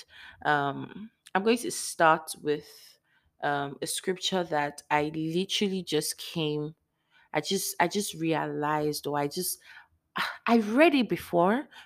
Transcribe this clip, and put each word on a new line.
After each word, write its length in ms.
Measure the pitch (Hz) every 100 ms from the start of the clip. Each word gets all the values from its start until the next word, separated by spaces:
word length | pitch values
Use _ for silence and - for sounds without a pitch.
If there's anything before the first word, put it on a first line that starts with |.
| - - - - 147
um, 640 | 147 143 139 131 - 220 _ -
I'm 100 | 185
going 140 | 214 240
to 120 | -
start 640 | - - - 165 165 - -
with, 260 | 147 147 - - - _ _ _ _ -
um, 360 | 147 143 139 143
a 60 | -
scripture 560 | - - 180 - 190 170
that 380 | 147 147 - -
I 200 | 151 151
literally 720 | 156 160 170 190 - 202 190
just 340 | 170 151 151 -
came, 580 | - 170 151 151 151 - _ _ _ _ -
I 80 | 156
just, 340 | - 196 - -
I 80 | 175
just 260 | 202 202 160
realized, 920 | 165 151 151 147 147 151 151 147 139
or 100 | 147
I 100 | 147
just, 320 | 185 175 - - - - _ _ - - - -
I 120 | 233
read 340 | 208 240 330
it 160 | 277 208
before, 600 | 170 - 170 180 240 302 -